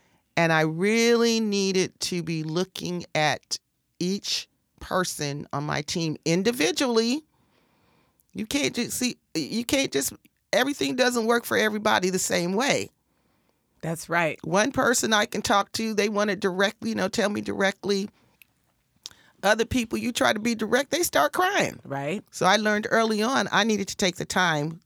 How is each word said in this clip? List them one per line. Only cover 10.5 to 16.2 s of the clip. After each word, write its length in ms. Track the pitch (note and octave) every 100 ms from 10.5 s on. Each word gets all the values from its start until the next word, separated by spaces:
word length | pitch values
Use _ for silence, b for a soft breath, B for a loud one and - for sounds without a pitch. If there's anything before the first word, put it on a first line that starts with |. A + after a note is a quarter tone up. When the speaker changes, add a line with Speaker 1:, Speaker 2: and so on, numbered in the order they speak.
Speaker 1:
everything 440 | G3 C4 C#4+ C#4 C4
doesn't 300 | B3 B3 A3+
work 180 | A#3 -
for 100 | A3
everybody 520 | G#3+ G#3+ G#3+ G#3+ F#3
the 100 | F#3
same 340 | - F#3 F3
way. 360 | G3 C4+ C#3+ G2 - _ _ _ _ _ _ _ _
Speaker 2:
That's 280 | D#3+ E3 -
right. 300 | E3+ E3 B2+
Speaker 1:
One 280 | - F3+ A#3+
person 420 | C4+ A3+ - A3
I 120 | A3 G#3
can 160 | -
talk 300 | - G#3 G3
to, 200 | - A3+
they 160 | G#3 G#3
want 200 | G3+